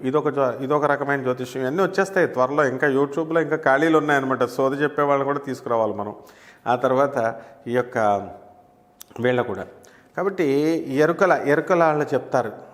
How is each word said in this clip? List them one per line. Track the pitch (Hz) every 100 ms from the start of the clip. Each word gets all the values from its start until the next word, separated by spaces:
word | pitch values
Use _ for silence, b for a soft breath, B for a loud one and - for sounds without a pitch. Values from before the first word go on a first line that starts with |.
ఇదొక | 131 147 147
జ్యో-, | 139 131 117
ఇదొక | 135 147
రకమైన | 143 139 139 139
జ్యోతిష్యం. | 127 127 123 131
ఇవన్నీ | 131 165
వచ్చేస్తాయి | 185 190 196 190 151
త్వరలో. | 123 127 147
ఇంకా | 139 127 147
YouTube-లో | 135 143 156 160 165
ఇంకా | 151 151
ఖాళీలు | 147 135 165 156
ఉన్నాయన్నమాట, | 151 143 131 127
సోది | 123 - 135 143
చెప్పేవాళ్ళు | 147 147 143 139
కూడా | 139 143
తీసుకురావాలి | 139 127 - 117 107
మనం. | 101 101 - B B B B -
ఆ | 123
తర్వాత | 131 131 143 135 113 113 B B 117
ఈ |
యొక్క | 123 120 123 107 101 98 - - - _ _ _ - - -
వీళ్ళ | 123 123
కూడా. | 117 98 - - B B B -
కాబట్టి | 190 190 151 139 151 165 -
ఎరుకల, | 135 156 170 185
ఎరుకల | 151 139 151 165 180
వాళ్ళు | 165 151 147
చెప్తారు | 131 - 131 113 - -